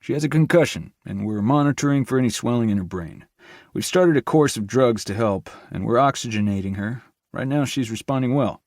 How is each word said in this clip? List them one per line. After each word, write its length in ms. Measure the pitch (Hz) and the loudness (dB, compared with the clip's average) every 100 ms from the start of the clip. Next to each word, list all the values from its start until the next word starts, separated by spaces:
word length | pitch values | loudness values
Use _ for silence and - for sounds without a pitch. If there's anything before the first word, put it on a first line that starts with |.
She 120 | - | -4
has 120 | 131 | -2
a 40 | 151 | 0
concussion, 640 | 151 160 170 147 - 80 _ - | 2 4 4 2 -2 -12 _ -12
and 200 | 98 101 | -6 -4
we're 140 | 107 | -2
monitoring 640 | 104 147 143 139 147 143 | 2 2 2 2 0 0
for 140 | 127 131 | 2 2
any 100 | 127 | 0
swelling 420 | 104 117 120 113 | 0 -2 0 0
in 80 | 101 | 0
her 60 | |
brain. 420 | 90 92 82 50 - _ - - - | -2 -8 -10 -14 -20 _ -20 -20 -10
We've 140 | - - | -8 -2
started 300 | 185 180 147 | 2 4 4
a 60 | |
course 340 | - 156 143 - | 2 2 2 0
of 100 | 101 | -2
drugs 380 | 123 131 110 | 2 4 2
to 100 | - | -4
help, 340 | 101 113 98 - - - | -2 0 -2 -6 -20 -12
and 160 | - 98 | -8 0
we're 100 | 117 | 2
oxygenating 800 | 139 135 120 107 104 98 95 98 | 2 0 -6 -2 0 -2 -4 -6
her. 260 | 101 123 - _ _ | -6 -8 -12 _ _
Right 160 | - 131 | -8 -2
now, 160 | 143 | 0
she's 260 | 135 - 120 | -2 -2 -4
responding 440 | 110 - 135 127 | -6 -4 -2 0
well. 280 | 135 117 - | 0 0 -4